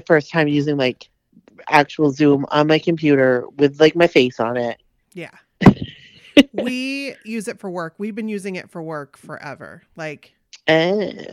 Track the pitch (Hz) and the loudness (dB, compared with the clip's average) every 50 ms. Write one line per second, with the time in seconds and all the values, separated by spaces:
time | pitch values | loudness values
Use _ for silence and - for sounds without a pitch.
0 | - - 170 151 143 - - 165 151 147 147 147 143 151 147 143 131 127 117 - | 4 2 2 0 0 0 -2 -2 0 0 0 -2 -2 -2 -2 -2 -2 -2 -4 -6
1 | - _ _ _ _ _ _ _ _ _ _ - - - 151 147 143 - - - | -12 _ _ _ _ _ _ _ _ _ _ -20 -4 2 2 2 2 2 0 -2
2 | 156 143 135 143 151 143 143 139 143 - - 147 151 156 156 156 - 180 170 156 | 0 0 2 2 4 4 4 2 0 0 0 2 2 4 2 2 2 0 -2 0
3 | 160 147 143 135 131 127 127 123 - - - 143 147 139 143 143 156 156 - 170 | 2 2 2 4 4 2 2 0 -4 -6 -2 0 0 0 2 4 4 4 4 4
4 | 165 170 - 147 127 123 - - 113 113 123 123 120 117 - - _ _ _ _ | 2 2 4 2 2 2 0 -4 -4 -4 -4 -4 -4 -6 -8 -10 _ _ _ _
5 | _ _ - 180 160 - - _ _ _ _ - - - - - - - - - | _ _ -18 -18 -18 -18 -20 _ _ _ _ 4 6 6 6 6 2 -14 -16 -18
6 | - - _ _ _ _ - 294 277 - - 202 220 254 254 254 262 269 277 277 | -20 -20 _ _ _ _ 2 2 2 2 0 -8 -6 -6 -6 -6 -6 -6 -8 -8
7 | 277 262 - - - 214 226 226 185 240 214 196 - 190 175 180 165 160 - - | -8 -10 -12 -14 -12 -10 -8 -8 -8 -8 -10 -12 -12 -10 -8 -8 -8 -10 -10 -10
8 | 202 220 202 226 220 220 214 202 185 202 185 180 - - - 175 160 160 160 147 | -10 -10 -8 -8 -8 -6 -6 -8 -8 -8 -10 -10 -12 -14 -14 -12 -12 -10 -10 -10
9 | 139 135 _ _ - 165 151 - - 147 127 - 127 73 87 170 _ _ _ - | -12 -14 _ _ -20 -18 -16 -14 -14 -14 -16 -16 -18 -20 -20 -20 _ _ _ -14
10 | 160 156 147 - _ _ _ _ _ _ - - _ - 160 160 165 175 196 214 | -12 -12 -12 -14 _ _ _ _ _ _ -20 -6 _ 0 2 2 2 0 0 -2
11 | 190 - - - - - | -4 -6 -8 -12 -16 -16